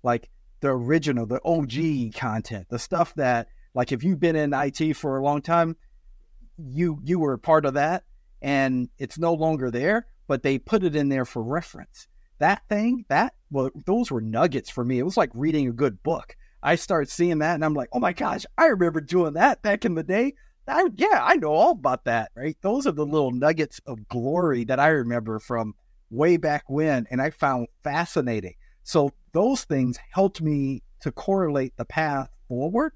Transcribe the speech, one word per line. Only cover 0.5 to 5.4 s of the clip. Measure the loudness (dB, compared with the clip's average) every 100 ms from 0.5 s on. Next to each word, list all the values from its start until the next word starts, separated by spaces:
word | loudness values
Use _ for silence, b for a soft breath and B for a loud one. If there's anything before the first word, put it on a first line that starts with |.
| -4
the | -2
original, | 0 2 2 2 -2 -2
the | -4
O | 0 0
G | 0 -2 -2 0 -4
content, | -4 -4 -4 -6 -10 -8
the | -10
stuff | -6 -2 -2
that, | 0 0 0 -2 -16 -10
like, | -4 -2
if | 0
you've | -2 2
been | 2 2
in | 0
I | 0 -2
T | -2 -2
for | -2 -4 -2
a |
long | 0 -2